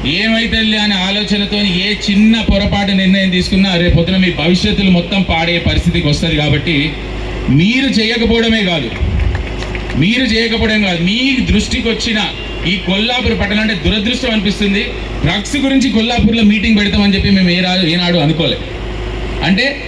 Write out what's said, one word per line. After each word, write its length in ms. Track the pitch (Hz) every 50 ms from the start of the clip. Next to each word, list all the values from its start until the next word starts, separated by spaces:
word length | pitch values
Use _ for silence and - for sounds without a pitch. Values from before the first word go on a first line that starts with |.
| - 127
"ఏమైతుందిలే" 680 | 156 185 208 226 226 226 226 214 - 226 220 220 214 214
అనే 160 | 208 208 202
ఆలోచనతో 600 | 190 180 190 196 208 214 - 208 208 202 180 208
ఏ 380 | 208 208 196 175 175 190 208 208 - - -
చిన్న 300 | 202 190 214 220 226 226
పొరపాటు 520 | 202 - 202 196 202 190 185 202 202 196 202
నిర్ణయం 380 | 190 190 185 190 196 190 190
తీసుకున్నా 440 | 180 180 180 - - 190 196 196 180
రేపొద్దున 420 | 170 175 175 165 170 170 170 185
మీ 140 | 190 190 180
భవిష్యత్తులు 600 | - - 147 170 185 180 - 208 190 - 202 190
మొత్తం 320 | 180 175 175 - 202 196 185
పాడే 360 | 170 170 160 165 170 175 170
పరిస్థితికి 500 | 165 - 151 156 - 170 170 175 160 147
వస్తుంది. 280 | 147 - - 165 156
కాబట్టి 560 | 147 147 147 143 147 - - 160 139 147 156 147 - - - - - - - - - - -
మీరు 360 | 127 143 170 208 240 262 277
చేయకపోవడమే 800 | 269 190 208 220 220 233 233 226 208 226 233 226 226 220 220 202
కాదు, 260 | 185 175 156 127 113 - - - - - - - - - - - - - - - - - - - - - -
మీరు 260 | 147 190 233 247 269
చేయకపోవడం 580 | 226 220 220 233 226 220 220 226 208 214 214 208
కాదు, 200 | 190 180 165 170
మీ 340 | 185 202 233 254 269 262 247 190 165 180
దృష్టికి 360 | 208 208 - - - 208 226
వచ్చిన 360 | 214 - - 233 220 214 202 - - - - - - - -
ఈ 100 | 156 190
కొల్లాపూర్ 640 | 196 - 180 185 202 220 233 247 247 247 - 220 175
పట్టణం 200 | 196 196 208 208
అంటే 140 | 220 214 220
దురదృష్టం 560 | 175 147 175 190 220 196 226 254 254 254 254 220
అనిపిస్తుంది. 520 | 214 180 208 190 - 208 202 196 202 240 240 - - - - - - -
డ్రగ్స్ 340 | 254 277 311 294 - -
గురించి 340 | 294 269 269 269 269 - 269
కొల్లాపూర్లో 520 | 185 220 220 233 247 233 180 - 214 226 226
మీటింగ్ 360 | 208 208 220 185 226 220 202
పెడతామని 360 | 202 202 208 208 202 202 190
చెప్పి 160 | 196 - 202
మేము 200 | 196 190 185 180
ఏ 100 | 170 180
రాజు, 260 | 185 180 180 185 185
ఏనాడు 320 | 156 160 175 175 175 175 170
అనుకోలే. 380 | 147 151 160 156 160 139 - - - - - - - - - - - - - - - - - - -
అంటే 340 | - 196 190 254 277 277 - -